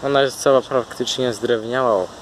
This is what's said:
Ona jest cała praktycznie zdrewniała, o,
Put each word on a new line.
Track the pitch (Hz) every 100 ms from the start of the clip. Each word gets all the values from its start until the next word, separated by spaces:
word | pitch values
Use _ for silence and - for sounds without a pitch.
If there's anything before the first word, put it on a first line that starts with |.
| 135
Ona | 139
jest | 139 -
cała | 147 131
praktycznie | - 131 113 - 123 - 123
zdrewniała, | 104 117 117 113 127 127
o, | 101 90 -